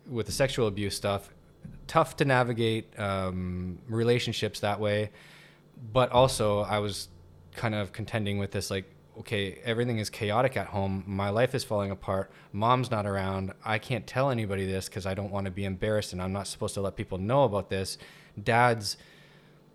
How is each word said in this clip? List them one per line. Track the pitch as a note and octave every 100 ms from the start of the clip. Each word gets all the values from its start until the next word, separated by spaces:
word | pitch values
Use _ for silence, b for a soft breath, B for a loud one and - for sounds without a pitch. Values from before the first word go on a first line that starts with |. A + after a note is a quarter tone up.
| -
with | A#2+ G2+
the |
sexual | F2+ C3 C#3 A2
abuse | G2+ G2+ -
stuff. | G#2 G2 - - - - - - -
Tough | D#3+ D#3 -
to |
navigate, | C#3 B2+ B2 A#2 A2+ A2+ - -
um, | G2+ G2 F#2 F#2 F2+ F2+ F2+ F2 A#2
relationships | A2 A#2 B2 A#2 G#2+ G#2+ -
that | G#2 G2+
way. | G#2 G#2 G#2 B B B B B - - A2+
But | A#2+ B2
also | B2 B2+ - G#2+ G#2
I | G2 G#2
was | G#2 F#2+ - - - - -
kind | - A#2
of | G#2+ G2
contending | - G2+ A2+ G#2 G2+
with | G2
this, | G2+ -
like, | G2 F#2 - - -
okay, | - G#2 G2 -
everything | A#2+ A2+ B2 A2+
is | G#2
chaotic | - G2+ G#2+ C3 A2
at | F2+
home. | G2+ G2 F#2+ F#2+
My | G2 G2+
life | G#2+ B2
is | B2+
falling | - G#2 G2
apart. | F#2+ - F#2+ F#2+ B B
Mom's | G2+ A2+ B2+ B2
not | A2 G2+
around. | G2 F#2+ F#2+ F#2+ -
I | A2 G#2+
can't | - A#2 -
tell | B2+ C#3
anybody | A#2+ G#2 G2 F#2+
this | F#2+ -
'cause | G#2+ F#2+
I |
don't | F#2+ G2
wanna | G2 G2
be | F#2
embarrassed, | G2 F#2 G#2+ G#2+ -
and | F2+
I'm | F#2
not | G2 F#2+
supposed | - G#2
to | G#2
let | G2 -
people | G2+ F#2
know | G2+ C#3
about | B2+ G2+ F#2
this. | G2 F#2+ - B B B -
Dad's | G2+ A#2 B2 A2+ G2 - B B B B B B B